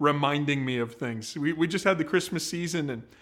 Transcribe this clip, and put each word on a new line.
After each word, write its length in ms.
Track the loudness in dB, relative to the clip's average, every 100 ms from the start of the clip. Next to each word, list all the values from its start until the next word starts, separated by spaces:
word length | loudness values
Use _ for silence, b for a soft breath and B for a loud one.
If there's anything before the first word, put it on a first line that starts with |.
reminding 640 | 2 4 2 2 0 0
me 140 | 0 -2
of 180 | -2 -4
things. 420 | -6 -6 -8 -2
We, 140 | -2
we 160 | 2 0
just 160 | 2
had 140 | 2 2
the 60 |
Christmas 400 | 2 2 2 -4
season, 460 | -4 -4 -2 -2 -2
and, 140 | -4 -10 B